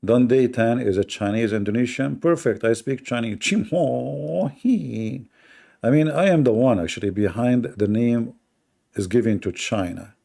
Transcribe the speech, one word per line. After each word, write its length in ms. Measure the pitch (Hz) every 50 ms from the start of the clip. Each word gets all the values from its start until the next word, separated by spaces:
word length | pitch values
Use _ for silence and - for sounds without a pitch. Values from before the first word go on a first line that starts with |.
| -
Don 240 | 98 117 123 123
Day 200 | 120 123 131 127
Tan 320 | 120 - - 113 113 120 123
is 180 | 127 104 95
a 60 | 95 98
Chinese 500 | - - - 107 101 104 113 117 107 104
Indonesian. 640 | 110 101 107 104 120 123 120 - - 135 139 143
Perfect, 460 | 139 - 170 170 156 - 123 107 104 -
I 100 | 113 113
speak 320 | 113 - - 139 131 -
Chinese. 320 | - 127 120 117 113 104 -
Chim 260 | - - 196 220 -
ho 840 | - - 180 165 131 123 127 123 135 143 143 143 151 160 90 - 139 143
he. 720 | - _ 240 254 202 156 131 113 110 113 110 131 131 123 _ _ _ _ _ - - - _ _ _
I 80 | - 113
mean, 200 | 131 151 156 156
I 160 | 139 151 180
am 180 | 196 180 160 143
the 100 | 123 110
one, 260 | 110 127 131 120 95
actually, 300 | 82 80 - - 101 101
behind 560 | 92 101 104 98 87 113 117 123 123 123 117 - -
the 100 | - 104
name 460 | 101 104 110 120 120 120 117 117 117 - _ _ _ _ _ _ _ _ _ _ _ _
is 120 | - 101
given 320 | 90 98 123 110 113 107 95
to 120 | - 98
China. 640 | 87 - - - 120 104 95 87 - - - - _ _